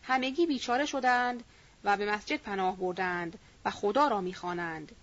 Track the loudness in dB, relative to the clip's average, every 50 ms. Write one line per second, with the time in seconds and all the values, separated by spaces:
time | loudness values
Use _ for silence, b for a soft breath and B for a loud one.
0 | 0 0 0 0 0 0 2 2 2 2 2 -2 0 0 0 0 0 0 -2 0
1 | 2 4 4 4 2 0 -2 -6 -10 b b b b b b b 0 2 2 2
2 | 2 0 -2 -2 -2 -4 -4 -4 -2 -4 -2 0 0 0 0 0 -4 -4 -2 -2
3 | -2 -2 -2 -2 -4 -6 -8 b b b b b -4 -4 -4 0 -2 2 4 4
4 | 4 4 4 0 -2 -4 -6 -6 -6 -6 -4 -4 -4 -6 -6 -8 -12 -14 -18 -20